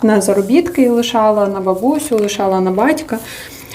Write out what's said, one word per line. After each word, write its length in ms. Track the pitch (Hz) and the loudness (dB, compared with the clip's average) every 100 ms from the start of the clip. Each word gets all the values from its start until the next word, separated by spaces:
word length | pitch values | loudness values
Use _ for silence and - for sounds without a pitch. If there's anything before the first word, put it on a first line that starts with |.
на 200 | 220 214 | 2 2
заробітки 600 | 196 196 196 277 339 - | 2 0 2 2 2 2
і 80 | 247 | 2
лишала 580 | 233 233 226 214 208 202 | 2 0 2 2 2 0
на 120 | 196 | -2
бабусю, 580 | 190 185 240 302 285 220 | -2 0 0 -2 -2 -2
лишала 420 | 202 208 196 190 | -2 -2 0 0
на 120 | 185 | 0
батька, 480 | 185 254 302 311 226 - - - - - | 2 0 0 -4 -8 -8 -16 -16 -18 -18